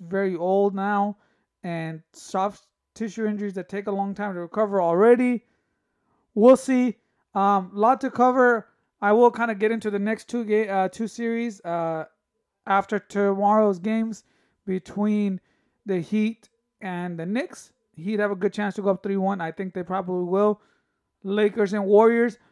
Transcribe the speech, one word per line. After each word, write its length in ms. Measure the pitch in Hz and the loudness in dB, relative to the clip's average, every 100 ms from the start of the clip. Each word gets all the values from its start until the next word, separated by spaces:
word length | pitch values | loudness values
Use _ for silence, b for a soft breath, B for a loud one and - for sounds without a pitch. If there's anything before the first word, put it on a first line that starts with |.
very 360 | 165 190 196 170 | -6 -2 -2 -2
old 380 | 180 196 202 | 0 2 2
now 420 | 190 202 202 208 196 _ _ _ _ | -2 -2 -2 -2 -6 _ _ _ _
and 400 | 180 165 160 160 - | -10 -8 -8 -12 -18
soft 540 | - - 190 202 - _ _ _ | -20 -8 -4 -4 -6 _ _ _
tissue 320 | - 220 226 214 | -10 -8 -4 -4
injuries 280 | 208 208 | -4 -6
that 140 | 185 175 | -8 -8
take 180 | 196 208 | -8 -6
a 60 | |
long 220 | 196 196 | -4 -4
time 200 | 202 208 | -6 -8
to 60 | 175 | -8
recover 420 | 170 208 208 196 | -6 -2 0 2
already. 640 | 170 170 226 240 247 240 - _ _ _ _ _ _ _ _ | 2 4 6 6 2 -2 -8 _ _ _ _ _ _ _ _
We'll 220 | 208 240 262 | 6 8 8
see. 400 | 262 254 247 - _ _ _ | 4 0 0 -4 _ _ _
Um, 360 | - 196 202 185 | -2 2 0 -2
lot 280 | 202 220 262 | 0 2 2
to 80 | 262 | -2
cover. 580 | - 254 254 247 226 - _ _ _ | 2 2 4 4 2 -4 _ _ _
I 120 | 202 | 2
will 180 | 220 240 | 6 4
kinda 240 | 220 226 | 4 -4
get 180 | 202 214 | -2 -2
into 180 | 226 214 | 0 -4
the 80 | 202 | -2
next 300 | 202 220 - | -2 -4 -6
two 160 | 240 | -6
ga-, 240 | 214 214 208 | 0 0 0
uh, 200 | 196 190 | -2 -2
two 200 | - 226 | -4 -8
series, 540 | - 233 233 233 196 | -4 -4 -4 -6 -8
uh, 420 | 170 170 165 160 - _ _ _ _ _ - | -8 -4 -4 -6 -10 _ _ _ _ _ 0
after 320 | 196 190 202 | 0 0 -6
tomorrow's 800 | - 202 202 196 202 214 214 180 | -4 0 0 2 2 4 2 0
games 460 | 202 226 226 208 _ _ _ _ - | -2 -2 -4 -8 _ _ _ _ -6
between 760 | 185 - 202 208 208 202 185 - _ _ _ - | -6 -6 -4 0 0 -2 -4 -10 _ _ _ -6
the 140 | 180 | -4
Heat 480 | 156 214 214 220 _ _ _ _ | -2 -2 -2 -4 _ _ _ _
and 380 | 190 175 180 165 | -10 -8 -8 -8
the 60 | 170 | -6
Knicks. 460 | 233 277 - - _ _ | -4 -6 -12 -20 _ _
Heat 280 | - 180 214 | -12 -4 -2
have 100 | 208 | -2
a 60 | 196 | -2
good 160 | 196 | -2
chance 220 | 208 208 | -2 -4
to 80 | 208 | -2
go 80 | 196 | -2
up 120 | 190 | -2
three 140 | 196 196 | -2 -2
one. 240 | 190 196 | -2 -4
I 120 | 165 | -6
think 200 | 165 190 | -8 -8
they 100 | 180 | -8
probably 420 | 180 185 180 180 | -6 -6 -4 -4
will. 360 | 175 190 208 208 _ _ _ _ _ _ | -2 2 2 0 _ _ _ _ _ _
Lakers 500 | 190 208 214 220 196 | -4 0 0 0 -2
and 140 | 208 196 | -2 4
Warriors, 520 | 208 226 233 233 202 _ | 6 6 4 0 -2 _